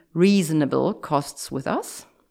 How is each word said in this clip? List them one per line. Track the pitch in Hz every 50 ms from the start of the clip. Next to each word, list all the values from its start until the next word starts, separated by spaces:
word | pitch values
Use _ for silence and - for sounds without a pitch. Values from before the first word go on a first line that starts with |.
| _ _ -
reasonable | 165 185 202 202 196 165 151 156 151 143 131 135 131 131 190 220
costs | - - - 151 143 143 - - - - -
with | 139 135 131
us. | - 214 370 - - - - - _ _ _ _ _